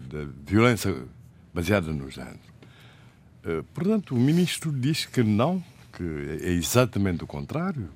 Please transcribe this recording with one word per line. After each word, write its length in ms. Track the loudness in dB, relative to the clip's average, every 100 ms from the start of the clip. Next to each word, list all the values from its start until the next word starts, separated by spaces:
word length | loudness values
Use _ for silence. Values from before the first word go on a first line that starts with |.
| -12
de 200 | -10 -10 -12 2
violência 500 | 6 6 4 0 -4 -8 -16 -20 -20 -10
baseada 400 | -6 2 2 2
no 160 | -6 -8
género. 300 | -12 -14 -16 -20 -20 -20 -20 -20 -20 -20 -20 -20 -14
Eh, 200 | -6 -6 -6
portanto, 400 | -4 0 0 0
o 40 | 2
ministro 520 | 4 4 2 0 -4
diz 340 | -2 0 -2
que 200 | -2 2
não, 360 | 4 4 2 0 -6 -18 -20
que 120 | -8
é, 440 | -6 -4 -6 -4 0
é 40 |
exatamente 720 | 0 4 4 4 2 0 0
o 20 | -6
contrário, 600 | -8 -6 -4 -4 -6 -10